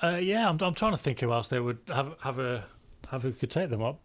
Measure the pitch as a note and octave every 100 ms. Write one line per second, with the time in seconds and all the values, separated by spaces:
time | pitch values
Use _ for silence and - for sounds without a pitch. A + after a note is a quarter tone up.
0 | E3+ F3 F#3 G#3+ A3 D#3 F3+ E3 A3 F3+
1 | - B2 B2 A#2 A2+ B2+ A#2+ A#2 - C3+
2 | C#3 - C3+ B2+ B2+ A#2+ F#2 - - -
3 | - C3+ B2+ A2+ - D#3+ F3+ A2 A2+ D3+